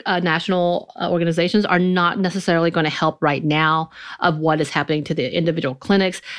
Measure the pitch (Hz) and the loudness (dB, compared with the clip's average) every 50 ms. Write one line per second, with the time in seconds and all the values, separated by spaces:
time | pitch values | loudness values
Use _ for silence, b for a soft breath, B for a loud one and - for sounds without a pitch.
0 | - - 190 175 175 170 160 170 - - 185 180 175 175 175 - - - - - | -4 -2 -2 0 0 0 0 0 0 0 0 0 2 2 0 -2 -4 -8 -8 -6
1 | - 180 175 170 170 170 165 170 170 180 - 208 202 - 180 175 180 185 185 180 | -4 -2 0 0 0 0 2 0 0 2 2 2 2 2 2 2 2 2 2 2
2 | 175 170 - 196 190 180 170 190 - - 170 165 165 170 170 170 156 151 - - | 2 0 0 0 -2 -2 -2 -2 0 2 2 2 2 2 2 0 0 0 0 0
3 | 160 156 156 - 160 147 143 139 160 151 147 156 160 156 160 160 160 - B B | 0 0 0 0 0 0 0 0 0 0 2 2 2 2 2 0 -2 -4 B B
4 | B B B B - 175 160 151 156 160 156 156 151 - - 156 147 - 156 151 | B B B B 0 0 0 2 2 2 2 2 0 -2 -2 -2 -2 0 -2 -2
5 | 143 - 160 156 127 127 - 170 165 170 160 165 147 135 165 - - - 196 196 | -2 -4 -4 -4 -4 -2 -2 0 0 0 0 -2 -2 -4 -6 -6 -2 0 2 2
6 | 190 185 185 - B B B | 2 0 -2 -6 B B B